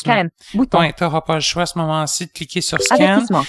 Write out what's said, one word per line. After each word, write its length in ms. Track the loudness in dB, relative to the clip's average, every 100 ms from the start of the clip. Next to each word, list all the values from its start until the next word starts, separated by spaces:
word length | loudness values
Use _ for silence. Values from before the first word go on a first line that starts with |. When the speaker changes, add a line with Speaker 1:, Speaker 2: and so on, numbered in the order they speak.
| 0
Speaker 1:
scan. 140 | 0 0 -6 -6
Bouton. 260 | -2 2 2
Speaker 2:
Ouais, 140 | 2
t'auras 280 | 0 -2 -2
pas 140 | -2 -2
le 40 |
choix 220 | -2 -2
à 20 | -4
ce 140 | -2
moment-ci 480 | -2 -2 -2 -4 -8
de 40 |
cliquer 300 | -12 -8 -6
sur 180 | -4 -2
scan. 140 | 2 4
Speaker 1:
Avertissement. 480 | 6 4 2 0